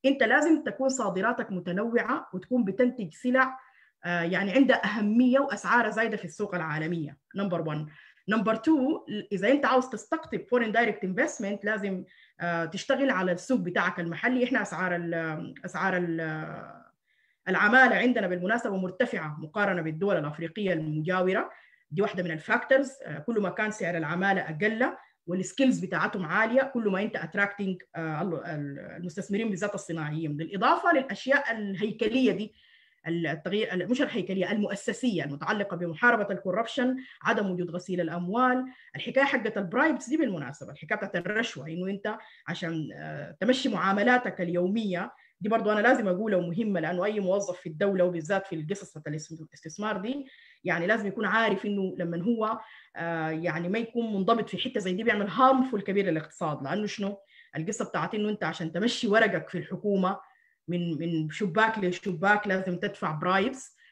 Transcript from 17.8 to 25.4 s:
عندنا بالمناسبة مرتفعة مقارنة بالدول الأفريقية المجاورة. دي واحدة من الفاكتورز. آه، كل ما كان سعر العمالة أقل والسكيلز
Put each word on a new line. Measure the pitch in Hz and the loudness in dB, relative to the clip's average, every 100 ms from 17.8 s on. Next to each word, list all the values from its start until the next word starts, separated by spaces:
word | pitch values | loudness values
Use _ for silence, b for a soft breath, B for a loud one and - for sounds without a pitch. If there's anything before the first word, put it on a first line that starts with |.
| 247 190 | 8 6
عندنا | 247 226 185 | 4 2 0
بالمناسبة | 180 185 233 233 190 | 0 0 0 0 -2
مرتفعة | 180 - 247 185 156 151 | -2 -2 -2 -2 -6 -8
مقارنة | 156 208 202 180 | -6 -2 0 0
بالدول | 160 156 202 175 | -2 -2 0 0
الأفريقية | 147 151 165 214 190 | -2 -6 -8 -4 -2
المجاورة. | 165 156 151 160 185 185 208 370 B B B B | 0 -2 -2 0 0 2 0 -2 B B B B
دي | 156 | -2
واحدة | 208 185 | 0 0
من | 175 | -4
الفاكتورز. | 156 - 240 - 269 269 - - | -4 -2 0 4 4 4 -6 -12
آه، | 151 | -10
كل | 190 220 | -4 -2
ما | 185 | 0
كان | - 214 | 0 -4
سعر | 208 175 170 | -2 -2 -2
العمالة | 151 175 196 190 | -2 0 2 2
أقل | 147 156 214 226 294 - B B - | 0 -2 0 2 0 -2 B B -6
والسكيلز | 185 | -4